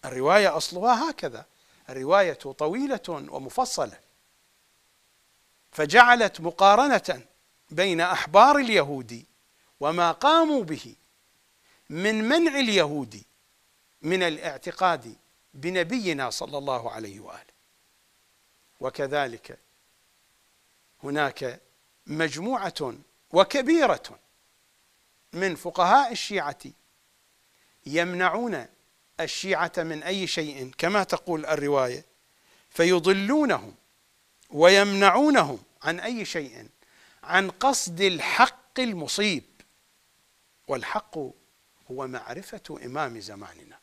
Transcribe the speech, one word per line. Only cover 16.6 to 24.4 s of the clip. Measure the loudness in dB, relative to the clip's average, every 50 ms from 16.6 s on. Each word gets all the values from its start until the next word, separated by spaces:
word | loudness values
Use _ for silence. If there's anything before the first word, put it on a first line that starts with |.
| -6 -4 -4 -4 -6 -8
عليه | -10 -10 -14 -14 -16 -18
وآله. | -20 -20 -20 -20 -20 _ _ _ _ _ _ _ _ _ _ _ _ _ _ _ _ _ _ _ _ _ _ _ _ _ _ _
وكذلك | -10 -10 -6 -6 -8 -4 -2 -4 -4 -4 -8 -14 _ -20 -20 _ _ _ _ _ _ _ _ _ _ _ _ _ _ _ _ _ _ _ _ _ _ _ _ _ _ _ _ _ -10
هناك | -6 -4 -2 -2 -2 -4 -6 -10 -10 -10 -12 _ _ _ _ _ _ _ _ _
مجموعة | -12 -4 -2 -2 -4 -4 -6 -6 -6 -6 -4 -6 -8 -8 -8 -8 -8 -10 -12 -20 _ _ _ _ _
وكبيرة | 4 4 4 4 2 -2 2 2 2 4 4 2 2 -2 -4 -18 -20 -20 _ _ _ _